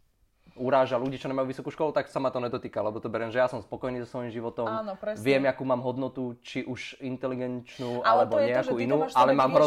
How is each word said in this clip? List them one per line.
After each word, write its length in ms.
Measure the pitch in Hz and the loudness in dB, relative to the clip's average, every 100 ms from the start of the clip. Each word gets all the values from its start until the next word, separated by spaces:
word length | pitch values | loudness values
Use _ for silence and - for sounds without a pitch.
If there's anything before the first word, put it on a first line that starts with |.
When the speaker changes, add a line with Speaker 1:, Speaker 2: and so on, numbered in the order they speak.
| _ _ _ _ _ | _ _ _ _ _
Speaker 1:
uráža 400 | - 127 135 127 | -6 2 4 4
ľudí, 220 | 123 131 131 | 2 -2 -4
čo 100 | 143 | -4
nemajú 220 | 135 131 | -2 -2
vysokú 240 | 131 143 | -4 -8
školu, 180 | - 156 | -4 0
tak 160 | 143 135 | 0 -2
sa 140 | 147 | -2
ma 80 | 131 | -2
to 100 | 127 | -2
nedotýka, 400 | 123 123 113 110 | -4 -6 -6 -4
lebo 220 | 104 107 | -4 -4
to 80 | 117 | -6
beriem, 180 | 113 113 | -4 -2
že 140 | 120 | 0
ja 80 | 123 | 0
som 100 | 120 | 0
spokojný 400 | - 120 131 127 | -10 -8 -6 -6
so 100 | 120 | -8
svojím 220 | 127 120 | -8 -8
životom, 380 | 117 117 120 113 | -6 -6 -4 -4
Speaker 2:
Áno, 240 | 220 214 | -4 -6
presne. 240 | 190 214 107 | -8 -8 -2
Speaker 1:
viem, 240 | 120 135 | 2 4
akú 220 | 135 127 | 2 0
mám 160 | 131 123 | 0 -2
hodnotu, 560 | 127 123 131 127 123 117 | -2 -4 -6 -6 -8 -8
či 240 | - 131 | -10 -8
už 380 | 127 120 - - | -6 -8 -10 -10
inteligenčnú, 1040 | 135 127 131 127 127 123 120 - 123 123 | -10 -6 -6 -4 -6 -6 -10 -8 -6 0
Speaker 2:
Ale 180 | - - | 4 4
Speaker 1:
alebo 80 | 113 | 4
Speaker 2:
to 80 | - | 2
je 60 | |
to, 60 | - | 2
Speaker 1:
nejakú 100 | 123 | 2
Speaker 2:
že 80 | - | 0
ty 60 | - | 0
to 80 | |
Speaker 1:
inú, 120 | - 147 | 0 0
Speaker 2:
máš 120 | - | 2
Speaker 1:
ale 160 | 127 131 | 6 6
Speaker 2:
tak 60 | 139 | 6
Speaker 1:
mám 100 | 131 | 6
hrozne 100 | 147 | 6